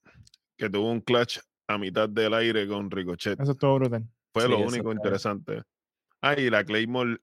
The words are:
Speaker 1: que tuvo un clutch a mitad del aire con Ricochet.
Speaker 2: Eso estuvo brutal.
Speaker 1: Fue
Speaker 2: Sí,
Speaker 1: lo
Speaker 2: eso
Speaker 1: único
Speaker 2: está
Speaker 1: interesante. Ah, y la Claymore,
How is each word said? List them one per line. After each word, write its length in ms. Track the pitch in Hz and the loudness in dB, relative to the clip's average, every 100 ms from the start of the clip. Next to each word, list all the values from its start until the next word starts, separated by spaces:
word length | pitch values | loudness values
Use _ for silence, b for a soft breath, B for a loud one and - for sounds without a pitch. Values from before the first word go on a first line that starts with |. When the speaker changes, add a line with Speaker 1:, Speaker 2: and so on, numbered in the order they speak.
| b b b _ _ _ | b b b _ _ _
Speaker 1:
que 140 | 107 | -4
tuvo 200 | 98 110 | 0 0
un 80 | 117 | -2
clutch 400 | - 120 120 - - _ - | 2 2 2 -2 -12 _ -6
a 100 | 107 | -4
mitad 300 | 95 90 107 | -2 0 0
del 260 | 107 110 | 2 2
aire 340 | 110 117 110 101 | 2 2 2 0
con 220 | 101 101 | -4 -4
Ricochet. 500 | 95 90 87 - 101 | -4 -6 -4 -4 -2
Speaker 2:
Eso 120 | 139 | -2
estuvo 220 | 135 139 135 | 0 2 4
brutal. 300 | 131 117 113 - _ | 2 -2 -6 -14 _
Speaker 1:
Fue 100 | 113 | 0
Speaker 2:
Sí, 40 | 123 | 2
Speaker 1:
lo 80 | 117 | 2
Speaker 2:
eso 100 | 110 | 2
Speaker 1:
único 240 | 120 113 | -2 -2
Speaker 2:
está 160 | 107 104 | -2 -2
Speaker 1:
interesante. 540 | 98 110 101 - 110 - _ _ _ _ _ | -2 -2 -4 -6 -10 -10 _ _ _ _ _
Ah, 120 | 139 143 | 0 2
y 120 | 127 | 2
la 120 | 107 | 2
Claymore, 540 | 101 107 113 123 120 113 | 2 0 0 0 -2 -2